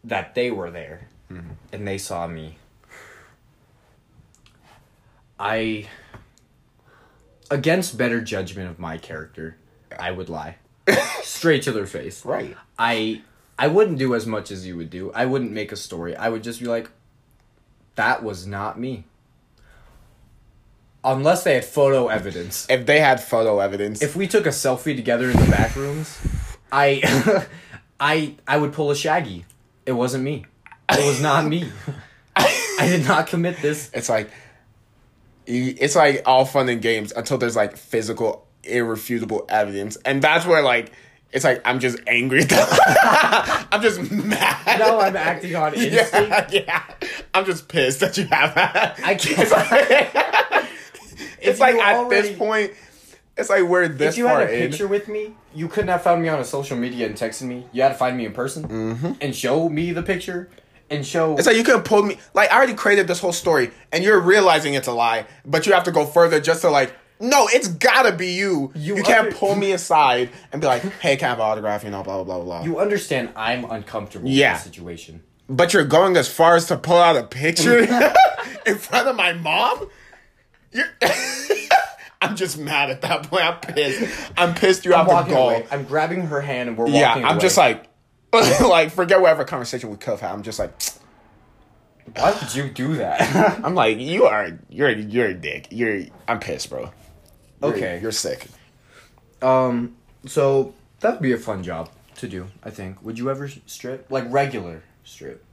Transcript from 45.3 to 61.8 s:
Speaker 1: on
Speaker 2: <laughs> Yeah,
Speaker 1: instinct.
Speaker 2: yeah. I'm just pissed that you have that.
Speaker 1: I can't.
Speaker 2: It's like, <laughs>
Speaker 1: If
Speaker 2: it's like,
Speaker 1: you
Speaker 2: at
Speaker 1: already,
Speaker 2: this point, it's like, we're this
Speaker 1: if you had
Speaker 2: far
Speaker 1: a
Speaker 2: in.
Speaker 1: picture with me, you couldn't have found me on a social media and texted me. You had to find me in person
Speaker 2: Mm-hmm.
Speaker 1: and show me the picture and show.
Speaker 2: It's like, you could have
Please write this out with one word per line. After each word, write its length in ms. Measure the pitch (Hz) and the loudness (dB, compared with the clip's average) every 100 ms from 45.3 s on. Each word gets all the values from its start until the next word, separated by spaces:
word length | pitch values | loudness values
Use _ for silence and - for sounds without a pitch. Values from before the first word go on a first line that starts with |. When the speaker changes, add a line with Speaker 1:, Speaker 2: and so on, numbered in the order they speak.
| 175 180 170 | -4 -6 -4
Speaker 1:
on 180 | 151 | -2
Speaker 2:
<laughs> 40 | 156 | -2
Yeah, 240 | 214 226 | 2 2
Speaker 1:
instinct. 520 | 226 196 208 202 175 | 2 2 2 0 0
Speaker 2:
yeah. 300 | 196 170 170 - - - - - | -4 -2 -6 -6 -14 -12 -12 -2
I'm 120 | 185 190 | -2 0
just 240 | 170 - | -6 -4
pissed 320 | 165 131 139 | 0 0 0
that 160 | 196 - | -2 -2
you 80 | 190 | 0
have 300 | 127 147 165 | 2 2 2
that. 440 | 180 190 220 - 160 | 0 0 -2 -2 -2
Speaker 1:
I 100 | 196 | -2
can't. 240 | - - | 0 0
Speaker 2:
It's 120 | 220 | 4
like, 1120 | - - 240 - 285 - - - - 523 - - | 4 4 4 6 4 4 0 2 0 2 -2 -2
<laughs> 40 | - - - - - - - | -14 -20 -20 -20 -18 -18 -2
Speaker 1:
If 120 | - | 0
Speaker 2:
it's 80 | - | 4
like, 160 | 262 233 | 4 6
Speaker 1:
you 60 | |
Speaker 2:
at 140 | 208 233 | 4 2
Speaker 1:
already, 340 | 240 202 208 | 2 2 0
Speaker 2:
this 80 | 180 | -2
point, 340 | 214 214 202 - - _ _ _ _ - | -2 0 -2 -8 -20 _ _ _ _ -8
it's 120 | - | 0
like, 140 | 196 | 2
we're 240 | 175 180 170 | 4 4 2
this 280 | 139 151 226 | 0 0 2
Speaker 1:
if 20 | |
you 80 | 240 | 2
had 60 | |
Speaker 2:
far 80 | 127 113 | 2 2
Speaker 1:
a 40 | |
Speaker 2:
in. 180 | 120 123 | 0 -2
Speaker 1:
picture 180 | 156 196 | -2 -2
with 200 | 202 208 | -2 -4
me, 280 | 214 214 - _ | -10 -10 -14 _
you 140 | 156 160 | -10 -6
couldn't 220 | 208 185 | -4 0
have 120 | 175 | 0
found 200 | 180 175 | 2 2
me 80 | 165 | 2
on 100 | 151 | -2
a 40 | |
social 320 | 123 139 139 123 | -2 -6 -4 -4
media 300 | 123 120 110 | -4 -4 -6
and 100 | 104 | -4
texted 280 | 113 - | -8 -6
me. 220 | 131 123 123 | -10 -10 -8
You 120 | 120 | 0
had 60 | 135 | 0
to 60 | - | 2
find 220 | 127 123 | -2 -2
me 80 | 110 | -6
in 80 | |
person 340 | 104 135 - - | -6 -8 -8 -10
Speaker 2:
Mm-hmm. 440 | 113 110 117 165 - | -6 -6 -4 -6 -6
Speaker 1:
and 140 | 143 123 | -8 -4
show 340 | 127 147 165 | -2 0 0
me 220 | 151 170 | -2 -4
the 100 | 175 | -4
picture 480 | 175 180 - 175 180 - _ _ _ | -4 -6 -6 -10 -12 -20 _ _ _
and 160 | 147 135 | -8 -4
show. 320 | 170 160 147 | 0 0 2
Speaker 2:
It's 80 | 240 | 4
like, 100 | 226 | 4
you 80 | |
could 120 | 226 | 4
have 100 | 233 | 2